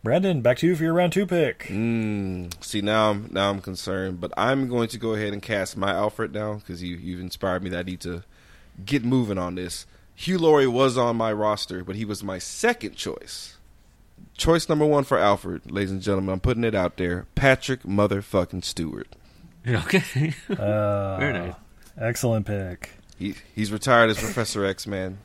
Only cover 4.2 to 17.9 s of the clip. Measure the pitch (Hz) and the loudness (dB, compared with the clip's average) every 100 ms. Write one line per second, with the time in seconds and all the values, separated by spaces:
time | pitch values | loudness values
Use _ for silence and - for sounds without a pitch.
4.2 | 87 - 113 135 131 120 113 113 113 107 | -6 -2 0 0 0 0 -2 -2 -4 -2
5.2 | 107 101 - 104 92 - 98 90 104 - | -2 -6 -4 -2 -2 -2 0 2 0 -2
6.2 | 110 92 107 104 - 87 90 87 90 90 | -6 -4 -6 -8 -10 -8 -8 -8 -8 -8
7.2 | 92 - 95 92 92 87 90 90 - 87 | -10 -4 -2 -2 -2 -6 -6 -8 -8 -10
8.2 | - - - - - - 95 139 117 131 | -12 -20 -20 -20 -20 -16 -2 -2 2 2
9.2 | 113 95 90 90 90 - - - - - | 2 -2 -4 -6 -8 -10 -14 -20 -20 -12
10.2 | - 185 165 147 135 123 135 123 120 117 | -4 2 6 6 6 6 4 4 2 2
11.2 | 113 107 107 104 - 92 90 98 107 101 | 0 2 0 0 -4 -8 -8 -6 -6 -6
12.2 | 98 95 - - 226 233 101 - 101 - | -6 -8 -8 0 0 0 -6 -8 -8 -8
13.2 | - - - - - - - _ - - | -12 -16 -16 -20 -20 -20 -20 _ -20 -20
14.2 | - - 151 165 - 151 151 147 135 113 | -20 -2 4 4 4 2 4 4 4 4
15.2 | 101 101 92 87 60 90 98 95 98 98 | 4 4 0 -8 -6 -4 -2 -2 0 0
16.2 | 95 95 127 117 117 107 90 - 90 87 | 0 0 0 2 0 2 0 0 -2 -2
17.2 | - - 135 127 - 131 - | -4 2 4 4 0 -6 0